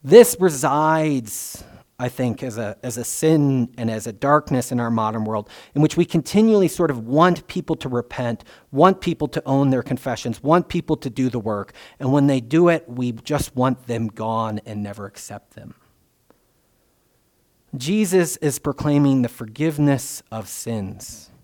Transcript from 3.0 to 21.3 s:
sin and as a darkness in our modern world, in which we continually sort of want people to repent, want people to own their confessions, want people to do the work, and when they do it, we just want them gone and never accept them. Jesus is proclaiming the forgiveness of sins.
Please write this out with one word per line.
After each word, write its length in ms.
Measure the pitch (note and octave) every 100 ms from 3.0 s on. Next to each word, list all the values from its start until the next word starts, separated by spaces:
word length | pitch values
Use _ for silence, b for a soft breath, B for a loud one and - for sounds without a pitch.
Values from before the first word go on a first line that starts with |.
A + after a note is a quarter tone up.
sin 720 | - - D#3+ D#3+ C#3+ C3+ A#2 -
and 140 | A#2
as 160 | A2 A2
a 60 |
darkness 580 | G2+ C#3 D3+ D3+ C3 A#2+
in 60 | B2
our 120 | A#2
modern 340 | A2+ A2 A2
world, 260 | G#2+ G#2+ G#2 B B
in 80 | C#3
which 140 | D3+ -
we 80 |
continually 640 | F3 E3 - G3 A3 G#3+ F3
sort 240 | - E3
of 140 | B2+ A2+
want 420 | C#3+ F3+ F3 -
people 260 | - D3+ D#3+
to 120 | C3+
repent, 560 | A#2+ A#2 - B2 A2+ - B B
want 300 | C3+ F3+ F#3+
people 260 | - E3 D3
to 140 | -
own 260 | - C#3 C#3
their 120 | C3
confessions, 600 | A2+ B2+ C3+ A#2 B2+ A2+
want 260 | C#3 E3+ E3+
people 280 | F3+ - D#3
to 140 | C3+
do 180 | A2+ C3
the 120 | B2
work, 340 | G#2+ G#2 G2 - B B
and 140 | C3
when 160 | C#3+ C#3
they 120 | C3+
do 280 | A2+ D#3 F3
it, 200 | E3 -
we 240 | B2 B2
just 420 | A2+ - D3 - B2
want 320 | B2+ B2+ -
them 180 | A#2 A2+
gone 540 | G#2 A2 A2+ A2 G#2+
and 160 | - G#2
never 260 | G#2 G#2 G2
accept 480 | - - G#2 _
them. 200 | - - - _ _ _ _ _ _ _ _ _ _ _ _ _ _ _ _ _ _ _ C3+
Jesus 600 | C3 G#3 G#3 F#3 E3+ -
is 200 | D3 -
proclaiming 640 | - C#3 D3+ C#3+ C#3+ C3+
the 60 | A#2+
forgiveness 960 | - A2 A2 D#3 D3+ D3 C3+ - - _
of 160 | A2 G2+
sins. 840 | - - A2+ F#2+ F#2+ - - -